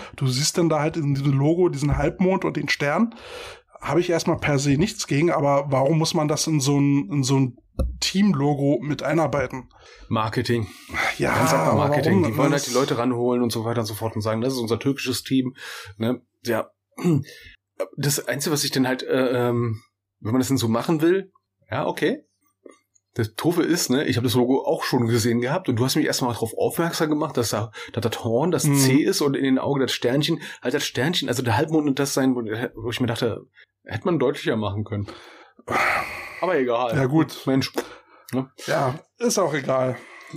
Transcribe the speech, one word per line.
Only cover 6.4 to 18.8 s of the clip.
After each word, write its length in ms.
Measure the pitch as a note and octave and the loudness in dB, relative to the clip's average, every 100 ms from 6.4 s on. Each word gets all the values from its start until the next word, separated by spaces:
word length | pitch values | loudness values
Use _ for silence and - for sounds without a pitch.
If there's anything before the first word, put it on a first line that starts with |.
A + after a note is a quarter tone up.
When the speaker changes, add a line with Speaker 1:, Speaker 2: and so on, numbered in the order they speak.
| - | 0
Speaker 1:
in 120 | D#3 | 0
so 180 | C3+ C#3+ | 2 4
ein, 320 | C#3+ C#3+ C#3+ | 4 2 2
in 140 | D3 | -2
so 160 | B2+ C3+ | 2 2
ein 180 | C3 - _ - - - | 2 -2 _ -4 -4 -4
Team-Logo 760 | - F#3+ G#3 C#3+ C#3+ C#3 C#3 D3 | -4 2 2 4 0 2 2 0
mit 220 | D3 C#3+ | -2 -4
einarbeiten? 680 | B2+ D#3 D3 C#3+ B2+ C3 - _ - - - | 0 0 2 0 -2 -6 -14 _ -20 -18 -4
Speaker 2:
Marketing. 580 | A2+ A2+ B2+ A2+ A#2 G#2 - - - - - | -2 -2 -2 0 0 -2 -12 -12 -6 -4 -2
Speaker 1:
Ja, 160 | - | -2
Speaker 2:
Ganz 200 | - D#3 | 2 4
einfach 140 | D3+ D3+ | 4 4
Speaker 1:
aber 200 | D3 C#3+ | 2 2
Speaker 2:
Marketing. 360 | C#3+ D#3 F#3+ | 2 4 4
Speaker 1:
warum? 100 | D3 | 4
Speaker 2:
Die 40 | A2 | 2
wollen 140 | D3+ | 2
halt 120 | D3 | 2
Speaker 1:
Das 40 | - | 2
Speaker 2:
die 60 | |
Leute 240 | B2 C#3+ B2 | 0 2 2
ranholen 440 | B2 A#2+ B2 B2 | 0 2 2 2
und 120 | A#2+ | 0
so 100 | A2+ | 0
weiter 160 | A2+ A#2+ | -2 -2
und 60 | G#2+ | -4
so 80 | |
fort 220 | G#2+ A2+ A2 | -4 -4 -4
und 60 | |
sagen, 200 | G#2+ A2 | -2 0
das 100 | B2 | -2
ist 80 | C3 | -2
unser 200 | A2+ A2+ | -2 -2
türkisches 440 | C#3 C3+ C3 A#2+ | 0 -2 -2 -4
Team, 320 | - C3 B2+ - - - - G2+ | 0 0 0 -6 -14 -14 -14 -4
ne? 260 | A2+ B2 _ _ | -2 -4 _ _
Ja. 280 | A#2 A2 - _ _ - F3+ D3 - - - - _ - - - | -4 -4 -4 _ _ -4 2 2 0 -14 -20 -20 _ -10 -10 -4
Das 280 | C#3+ C#3 - | -2 -2 -2
Einzige, 280 | B2+ F3+ | -4 -2
was 100 | D3 | -2
ich 80 | C3+ | 0
denn 160 | C#3 | 0